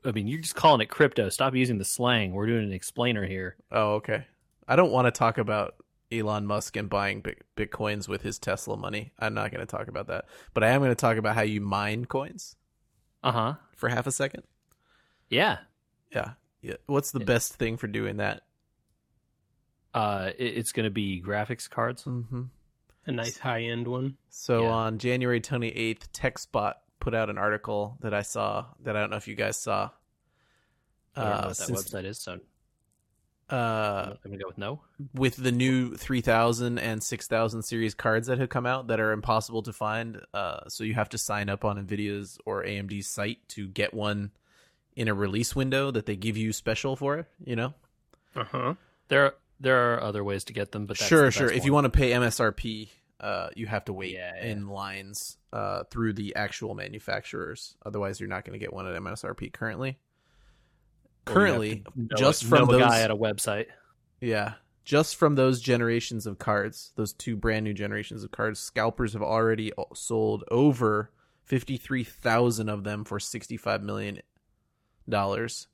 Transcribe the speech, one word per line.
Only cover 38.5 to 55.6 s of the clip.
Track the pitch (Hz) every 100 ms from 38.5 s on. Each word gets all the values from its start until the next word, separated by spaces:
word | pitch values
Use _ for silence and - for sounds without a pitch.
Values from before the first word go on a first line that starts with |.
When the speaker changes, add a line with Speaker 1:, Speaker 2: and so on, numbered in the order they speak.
| 131 123
Speaker 2:
out | 131 120
that | 110
are | 110
impossible | 107 107 110 110 113
to | 110
find, | - 107 110 117 104 - 101
uh, | 92 - -
so | -
you | 110
have | 113 107
to | 113
sign | - 104 101
up | 98 107
on | 101
Nvidia's | 95 104 104 101 98 - -
or | 101
A | 95 101
M | 98
D's | 101 95
site | - 104 120 _
to | - 95
get | 98 101
one | 107 104 104 101 _ _ _ _ _ _ -
in | 110
a | 101
release | 101 101 120 135
window | 135 135 139
that | 120 104
they | 101
give | 110 110
you | 110
special | 107 - 110 139 131
for, | 139 147 165 _
you | - 117
know? | 127 - _ _ _ _ _ -
Speaker 3:
Uh-huh. | 113 131 123 180 _ _ _
Speaker 1:
There, | 139 139 - _ _
there | 131 127 120
are | 117
other | 107 104
ways | 101 98 -
to |
get | 110 104
them, | 107 104
but | 104
that's | 104
Speaker 2:
Sure, | 160 139
Speaker 1:
the |
Speaker 2:
sure. | - 127
Speaker 1:
best | 127
Speaker 2:
If | 139
you |
Speaker 1:
one. | 147 139
Speaker 2:
wanna |
pay | 131 131
M | 123
S | 120 -
R | 113
P, | - 117 110 107 _ _ _
uh, | 104 92 87
you | - 107
have | 107
to | -
wait | 95 95
Speaker 1:
Yeah. | 92 90 87
Speaker 2:
in | 113 104 101
lines, | 98 98 98 98 101 - - _
uh, | 117